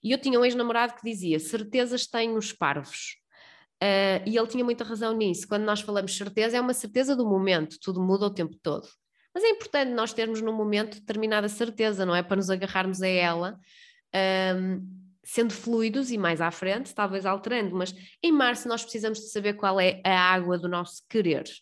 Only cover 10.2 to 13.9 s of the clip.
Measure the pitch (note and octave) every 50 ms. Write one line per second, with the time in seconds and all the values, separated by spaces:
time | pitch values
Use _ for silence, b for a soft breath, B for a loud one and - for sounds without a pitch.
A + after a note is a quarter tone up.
10.2 | A3 A3 A3+ A3 A3 A3 A3 A3 G#3+ G#3+ G#3 G#3 G#3+ G#3+ - - - - G#3+ G#3+
11.2 | A3 G#3+ G#3+ G#3+ G3+ G#3+ G#3 - A#3 A#3 G#3+ - A3 A3 G#3 F#3+ F#3+ F3+ F3 F3
12.2 | F3+ F3+ G3+ G3 F#3+ F3 F#3+ F#3 G3 F#3+ - F#3+ F#3 F#3+ F#3+ F#3 F#3 F#3 F#3 F3+
13.2 | F3 E3+ E3+ E3+ F3 F#3+ A3+ F#3 b b b b b b